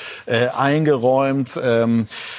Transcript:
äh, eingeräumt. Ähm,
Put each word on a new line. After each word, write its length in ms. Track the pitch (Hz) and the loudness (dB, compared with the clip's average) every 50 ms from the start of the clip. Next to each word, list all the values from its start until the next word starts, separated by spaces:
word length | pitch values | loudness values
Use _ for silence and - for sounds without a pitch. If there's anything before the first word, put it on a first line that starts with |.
| - - - - - | -14 -12 -14 -12 -6
äh, 220 | - 123 113 123 123 | -2 0 0 0 0
eingeräumt. 1080 | - 120 139 139 147 156 156 151 143 120 117 127 131 135 135 135 135 139 127 - - 170 131 | 0 0 0 2 2 2 2 2 2 2 2 2 2 2 2 0 0 -2 -2 -4 -4 -2 0
Ähm, 420 | 123 117 117 117 117 117 113 110 - - - - - - | 2 2 2 2 2 2 0 0 -2 -6 -12 -12 -12 -12